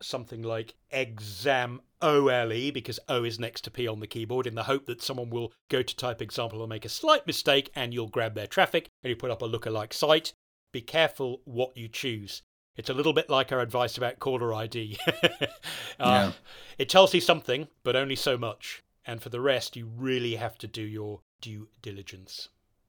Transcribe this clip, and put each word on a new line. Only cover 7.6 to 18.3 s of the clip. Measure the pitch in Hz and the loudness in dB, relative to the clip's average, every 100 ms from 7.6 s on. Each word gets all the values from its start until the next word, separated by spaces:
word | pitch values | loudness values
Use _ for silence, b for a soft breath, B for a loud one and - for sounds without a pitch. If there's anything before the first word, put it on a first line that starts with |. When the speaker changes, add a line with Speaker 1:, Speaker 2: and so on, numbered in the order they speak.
| 139 | 2
Speaker 1:
and | 147 120 | -4 -4
you'll | 120 110 | -4 -2
grab | 123 113 | 0 -2
their | 107 104 | -2 0
traffic, | - 175 170 - _ | 4 4 2 -2 _
and | 127 | -6
you | 117 | -4
put | 127 | -4
up | 117 | -4
a | 117 | -4
lookalike | 113 117 110 107 | -4 -4 -4 -4
site. | - 151 160 - - _ _ _ | 2 4 4 2 -10 _ _ _
Be | 123 | -12
careful | 117 156 160 - 131 123 | -2 2 2 2 -4 -4
what | - 120 127 120 | -6 -2 -2 -4
you | 113 | -12
choose. | - 135 110 101 - - _ _ - | -6 -4 -4 -6 -12 -16 _ _ -8
It's | - | -4
a | |
little | 131 156 | 2 2
bit | 147 156 | 2 2
like | 135 131 | 2 2
our | 131 | 0
advice | 117 123 120 120 | 0 0 0 0
about | 123 127 | -4 -2
caller | 139 127 120 | -2 0 0
I | 110 113 | -2 -4
D. | 120 107 104 | -6 -8 -2
<laughs> | - - 175 - 143 - B B B - | 0 -2 -4 -6 -8 -6 B B B -2
Uh, | 123 127 98 | 4 4 4
Speaker 2:
Yeah. | - B B B - | -2 B B B -6
Speaker 1:
it | 139 | 6
tells | 185 185 | 8 10
you | 180 | 8
something, | 170 165 - 131 160 _ | 4 2 2 -4 -4 _
but | 123 123 | 0 0
only | 139 131 | 0 0
so | 143 | 0